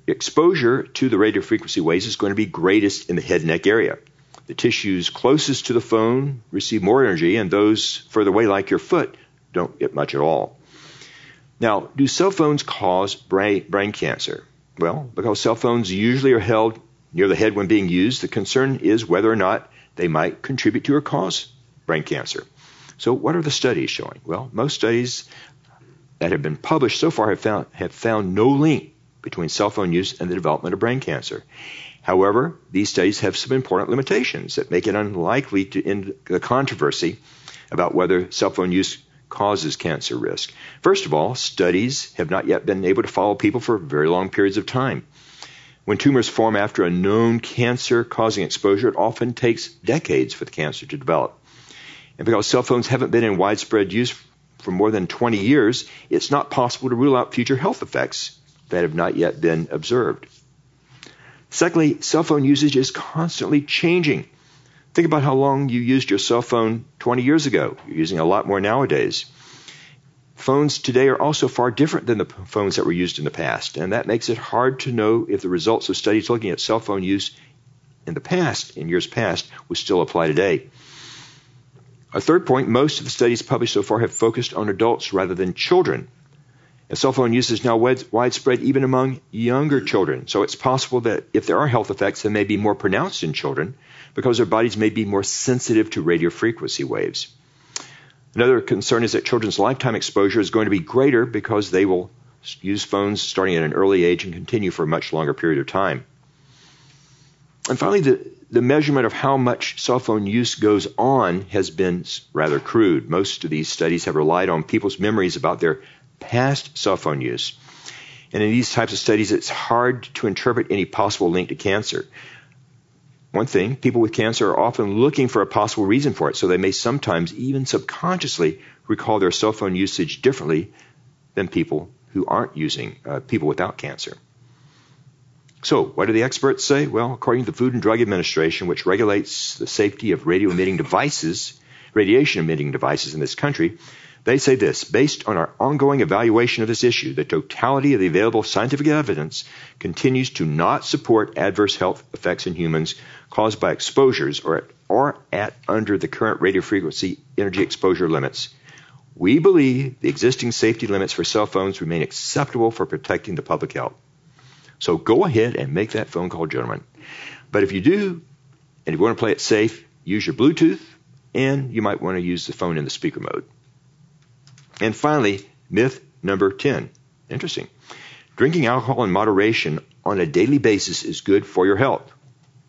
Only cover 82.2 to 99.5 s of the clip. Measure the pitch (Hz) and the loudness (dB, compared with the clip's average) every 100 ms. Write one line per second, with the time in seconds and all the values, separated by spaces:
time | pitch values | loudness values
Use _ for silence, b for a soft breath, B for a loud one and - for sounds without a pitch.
82.2 | - 175 165 131 123 120 151 - 123 - | 2 2 4 0 2 2 2 0 -8 0
83.2 | 120 117 - 123 117 104 98 113 113 - | 2 2 -2 -2 0 -2 0 0 0 0
84.2 | 113 127 120 - 104 95 113 117 - 95 | 0 0 -4 -4 -4 0 0 0 -2 -2
85.2 | 92 90 92 - - 180 131 65 - _ | 0 -2 -4 -4 0 2 2 -4 -8 _
86.2 | _ _ b b b b b - 135 131 | _ _ b b b b b -2 0 2
87.2 | 120 120 123 110 123 113 123 127 - 110 | 2 2 0 0 2 4 4 2 -2 0
88.2 | 123 - 135 123 123 135 131 131 131 127 | 0 0 0 2 2 0 2 0 0 -4
89.2 | _ 107 117 131 151 139 - 107 90 64 | _ -4 0 0 2 0 0 0 0 -2
90.2 | 64 - - - 131 131 - 123 117 113 | -2 -2 -2 -2 0 0 0 -2 0 -4
91.2 | - - - 92 147 113 104 98 101 - | -2 -2 0 0 2 0 -2 -2 -2 -2
92.2 | 107 104 101 101 107 98 101 98 185 - | -2 -2 0 0 0 0 0 0 -2 -4
93.2 | 80 71 71 69 69 - B B B - | -6 -4 -4 -4 -6 -10 B B B -4
94.2 | 127 113 107 110 117 104 107 101 101 98 | 0 2 2 2 0 0 0 0 -2 -2
95.2 | 98 - - 123 - 110 107 - 80 85 | -2 -4 -2 -2 2 2 2 -2 0 2
96.2 | 85 - 113 113 78 - 67 53 50 - | 0 0 -4 -4 -8 -6 -4 -4 -4 -6
97.2 | - _ B B B B B B B B | -12 _ B B B B B B B B
98.2 | B 104 120 123 - 104 - 117 113 - | B 2 4 4 2 -2 0 0 2 -2
99.2 | - 120 107 | 0 0 0